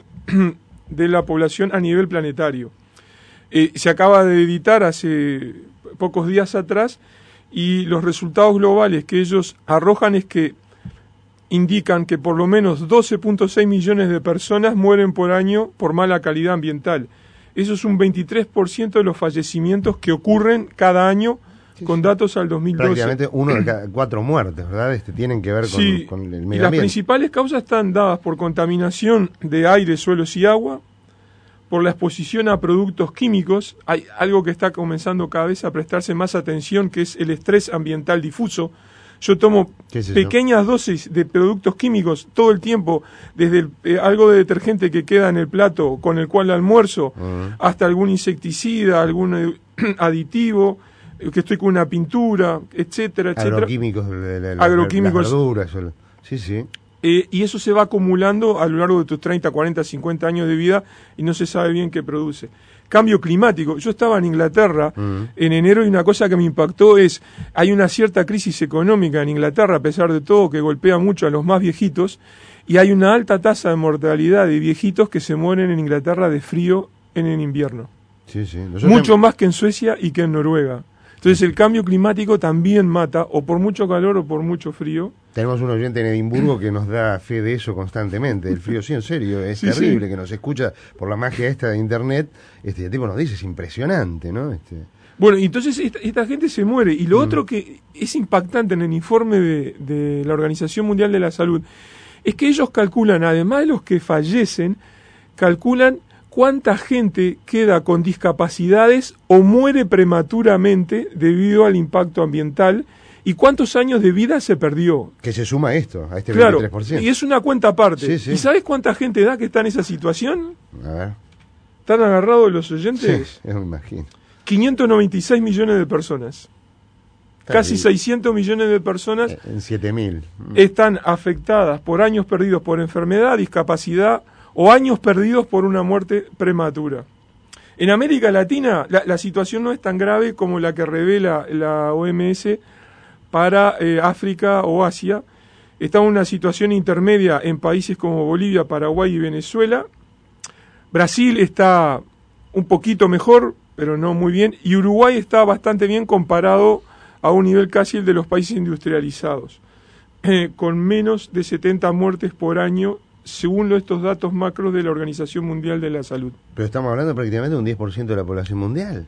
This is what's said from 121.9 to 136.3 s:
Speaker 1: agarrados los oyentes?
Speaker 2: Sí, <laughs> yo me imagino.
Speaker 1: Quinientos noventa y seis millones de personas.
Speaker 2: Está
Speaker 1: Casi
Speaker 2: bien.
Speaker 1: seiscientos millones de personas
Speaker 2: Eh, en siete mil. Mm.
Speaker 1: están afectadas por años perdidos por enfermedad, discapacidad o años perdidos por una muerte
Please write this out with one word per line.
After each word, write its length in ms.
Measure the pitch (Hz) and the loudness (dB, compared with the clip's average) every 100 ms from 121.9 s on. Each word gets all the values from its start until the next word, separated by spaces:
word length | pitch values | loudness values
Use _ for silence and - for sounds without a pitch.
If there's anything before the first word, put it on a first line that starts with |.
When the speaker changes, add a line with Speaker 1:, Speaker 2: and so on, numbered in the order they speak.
| 220 | 2
Speaker 1:
agarrados 500 | 220 190 202 233 220 | 4 2 4 6 4
los 200 | 175 160 | 2 -4
oyentes? 680 | 160 185 247 226 101 - - | -6 -4 -2 0 0 -4 -12
Speaker 2:
Sí, 40 | - | -10
<laughs> 0 | |
yo 60 | 101 | -8
me 60 | 92 | -8
imagino. 400 | 80 - 101 73 _ _ _ | -10 -12 -14 -14 _ _ _
Speaker 1:
Quinientos 440 | - 202 247 262 247 | -4 0 2 2 2
noventa 260 | 220 202 185 | 4 2 -2
y 60 | |
seis 200 | - 240 | 0 0
millones 360 | 226 196 220 202 | 2 0 0 0
de 80 | 156 | 0
personas. 640 | 156 160 143 120 - - _ _ _ _ _ _ _ _ _ | -4 -4 -8 -10 -16 -20 _ _ _ _ _ _ _ _ _
Speaker 2:
Está 120 | - | 0
Speaker 1:
Casi 200 | 220 214 | 0 2
Speaker 2:
bien. 100 | 208 | 2
Speaker 1:
seiscientos 500 | 214 196 - 240 233 | 2 2 0 -2 0
millones 360 | 214 196 220 220 | 0 0 0 0
de 100 | 208 | 0
personas 520 | 190 185 - 220 233 | 0 -6 -4 -4 -4
Speaker 2:
Eh, 60 | - - | -6 -10
en 160 | 110 | -10
siete 320 | - 110 104 | -6 -6 -4
mil. 300 | 113 104 85 80 - | -4 -4 -6 -12 -18
Mm. 180 | - 104 | -2 4
Speaker 1:
están 420 | 190 196 220 190 156 | 4 4 2 2 -2
afectadas 760 | 170 185 165 - 214 180 147 | -2 -2 -4 0 2 2 -2
por 220 | 160 170 | -2 0
años 240 | 220 220 196 | 2 0 -2
perdidos 360 | 185 196 180 | -2 0 0
por 160 | 165 165 | 0 -2
enfermedad, 560 | 165 170 170 196 240 247 | -2 -4 -2 2 2 0
discapacidad 840 | 185 - 170 165 - 170 208 226 - _ - - | 0 -2 -2 -2 -2 0 2 0 -4 _ -10 4
o 160 | 180 | 6
años 280 | 247 262 247 | 8 6 0
perdidos 480 | 226 190 214 240 233 | 2 2 2 0 0
por 180 | 190 190 | 0 0
una 160 | 190 | 0
muerte 440 | 180 202 185 208 202 | 0 -2 -2 -4 -6